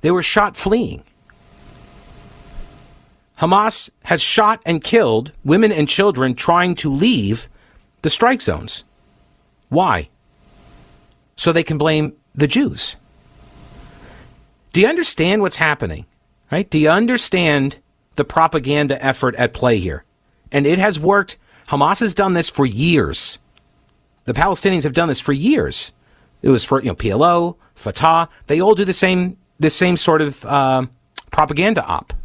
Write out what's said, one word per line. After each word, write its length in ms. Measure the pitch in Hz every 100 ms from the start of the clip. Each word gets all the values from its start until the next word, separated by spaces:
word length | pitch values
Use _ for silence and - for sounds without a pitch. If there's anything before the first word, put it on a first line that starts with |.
They 100 | 151
were 120 | 180
shot 320 | 165 214 202 -
fleeing. 480 | 190 220 - - _ _ _ _ _ - - - - - - - - - - - - - - - _ _ _ -
Hamas 500 | 170 190 220 - - _
has 180 | - 170
shot 400 | - - 214 220 -
and 180 | 165
killed 480 | - 226 160 110 147 - 139
women 260 | 175 220
and 160 | 175 147
children 480 | - 202 135 131 120
trying 400 | - 170 180 175
to 160 | 156
leave 540 | 139 214 202 101 110 - _ _ _ _ _
the 80 | 156
strike 320 | - 233 269
zones. 420 | - 78 113 - - _ _ _ _ _ _ _ _
Why? 400 | 151 185 95 76 _ _ _ _ _ - - - _ _ _ _ -
So 180 | -
they 100 | 165
can 140 | 160 156
blame 360 | 156 156 151 - _ -
the 120 | 143
Jews. 500 | 240 277 - - - _ _ _ _ - - - - - - - - - _ _ _ _
Do 80 | 175
you 60 | 214
understand 540 | 339 330 - 165 214
what's 140 | 196 -
happening? 500 | 160 147 98 73 - _ _ _ _
Right? 180 | 156 196
Do 80 | 151
you 100 | 151
understand 880 | 175 233 247 - 190 165 147 139 - _ _ _ -
the 100 | 139
propaganda 800 | - 160 160 131 147 147 135
effort 320 | 135 131 131 120
at 180 | 120
play 240 | - 127 113
here? 240 | 90 71 _ _ _ _ -
And 140 | 143 143
it 140 | 180
has 200 | 208 165
worked. 380 | 156 202 190 - _ _ -
Hamas 300 | 143 147 196
has 120 | 220
done 200 | 180 196
this 160 | 175 165
for 160 | - 135
years. 760 | 104 165 160 80 67 - - _ _ _ _ _ _ _ _ -
The 80 |
Palestinians 500 | 117 175 180 196 185
have 100 | 147
done 140 | 131 165
this 120 | 131
for 140 | -
years. 580 | 139 190 294 76 - - _ _ _ _ _
It 80 | -
was 140 | 127
for, 180 | - 135
you 60 | 131
know, 80 | -
P 140 | -
L 120 | 143
O, 320 | 165 175 170 170 _ _
Fatah. 520 | - - 160 165 165 _ -
They 120 | 151
all 160 | 190 214
do 80 | 196
the 80 |
same, 440 | 180 185 185 180 180 _ _
the 100 | 156
same 260 | - 180 175
sort 260 | - 156
of, 220 | 151 135 -
uh, 420 | 143 135 131 127 _ _ - -
propaganda 520 | - 151 151 190 226 -
op. 280 | 80 - -